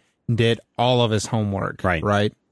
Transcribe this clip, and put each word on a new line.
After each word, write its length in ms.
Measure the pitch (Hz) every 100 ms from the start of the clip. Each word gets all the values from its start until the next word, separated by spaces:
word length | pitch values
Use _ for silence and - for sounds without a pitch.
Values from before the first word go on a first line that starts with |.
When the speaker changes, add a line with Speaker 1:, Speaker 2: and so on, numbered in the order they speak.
| _ _ -
Speaker 1:
did 280 | 113 117 117 - -
all 240 | 123 123
of 80 | 117
his 160 | 107 -
homework, 560 | 113 104 98 107 -
Speaker 2:
Right. 200 | 95 85
Speaker 1:
right? 300 | 104 101 104 - _